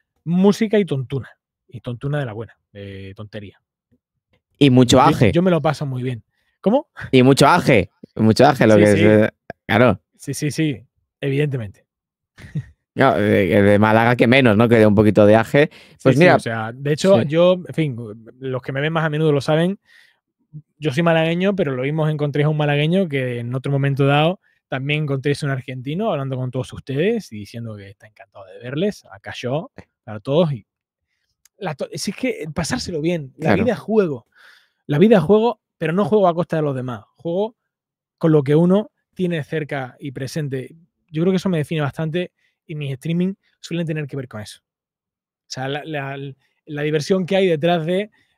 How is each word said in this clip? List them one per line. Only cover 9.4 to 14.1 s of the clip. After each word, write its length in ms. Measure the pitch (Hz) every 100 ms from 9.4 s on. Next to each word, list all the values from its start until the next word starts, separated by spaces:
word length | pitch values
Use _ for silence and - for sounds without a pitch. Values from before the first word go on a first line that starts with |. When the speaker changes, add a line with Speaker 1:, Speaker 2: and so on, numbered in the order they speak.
| - - -
Speaker 2:
claro. 340 | 113 123 95 _ _
Speaker 1:
Sí, 180 | -
sí, 160 | 135 151
sí, 340 | 147 156 110 - _ _ _
evidentemente. 680 | 143 135 151 131 104 - _ _ _ _ _ - - 156 - _ _ -
Speaker 2:
No, 200 | 135 82
de, 460 | 104 101 90 104
de 180 | 101 104
Málaga 360 | 107 110 113